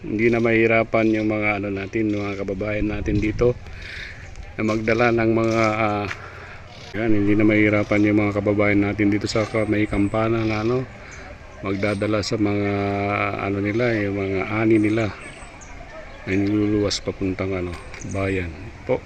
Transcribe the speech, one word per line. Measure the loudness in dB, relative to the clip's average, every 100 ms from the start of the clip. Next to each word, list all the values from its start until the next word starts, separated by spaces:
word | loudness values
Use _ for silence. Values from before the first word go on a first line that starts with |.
Hindi | -4 2 4
na | 4
mahirapan | 4 4 6 4 4 2 4 2
yung | 2
mga, | 0 0 0
ano, | -2
natin, | -4 -4 -2 0
mga | 0 -2 -4
kababayan | -4 -4 -2 0 -2
natin | -2 0 0
dito | 0 2 2 2 -8 -14 -12 -12 -12 -14 -14 -14 -12 -4
na | -2
magdala | 0 0 4 4 4
ng | 4
mga, | 4 2 2 2 2
ah, | 0 0 -4 -8 -12 -16 -16 -16 -18 -18 -10
yan, | -2 2 4
hindi | 6 6
na | 6
mahirapan | 6 6 4 2 4
yung | 4 4
mga | 2 0
kababayan | 0 2 4 4
natin | 2 2 2
dito | 2 0
sa | -2 0
ka-, | -2
may | 0 0 0
Campana | 0 0 0 0 0
na, | 0 -2 0
ano, | -2 -4 -12 -16 -16 -16 -18 -18 -10
magdadala | -4 -2 0 0 0 0
sa | -2 0
mga, | 0 2 0 0 -2 -2 -2 0 -2 -2 -2
ano, | -2
nila, | -2 0 0 0
yung | 0 -2
mga | -2 -2 -2
ani | 0 4 4
nila | 4 2 -2 -4 -14 -16 -18 -18 -18 -16 -16 -16 -16 -14 -2
na | 0
niluluwas | 2 2 2 2 0 -2
papuntang, | -6 -4 -4 -2 -2 -2
ano, | -4 -8 -12 -12 -8
bayan | -4 -2 -2 -4 -8 -14 -12
po. | -2 -2